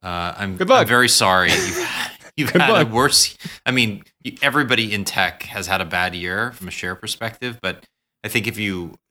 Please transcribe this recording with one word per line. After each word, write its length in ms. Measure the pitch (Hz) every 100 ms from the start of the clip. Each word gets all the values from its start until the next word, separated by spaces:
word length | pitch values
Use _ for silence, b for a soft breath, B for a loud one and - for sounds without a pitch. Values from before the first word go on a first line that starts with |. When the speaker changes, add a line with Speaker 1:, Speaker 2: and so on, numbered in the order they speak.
Speaker 1:
uh, 300 | 92 87 87 85
I'm, 180 | 101 92
Speaker 2:
Good 120 | 180
luck. 140 | 254
Speaker 1:
I'm 40 | 135
very 220 | 123 123
sorry. 420 | - 113 92 90
Speaker 2:
<laughs> 0 |
Speaker 1:
You've, 640 | - 87 180 349 - - - - -
you've 160 | 135
Speaker 2:
Good 100 | 180
Speaker 1:
had 80 | 196
Speaker 2:
luck. 160 | 208 135
Speaker 1:
a 40 |
worse, 440 | 113 143 - - - B B -
I 60 |
mean, 320 | 127 113 101 - _
y-, 120 | 123 -
everybody 540 | 143 143 131 123 110
in 100 | 104
tech 380 | 98 - 90 -
has 240 | - 101 90
had 140 | 95
a 40 |
bad 300 | 85 90 90
year 380 | 90 90 95 120
from 160 | 113 92
a 20 |
share 240 | - 90
perspective, 640 | 95 104 - 113 113 123 117
but 240 | 95 90 _ _ _ _
I 60 | 107
think 180 | 117 110
if 100 | 101
you 380 | 104 92 85 - _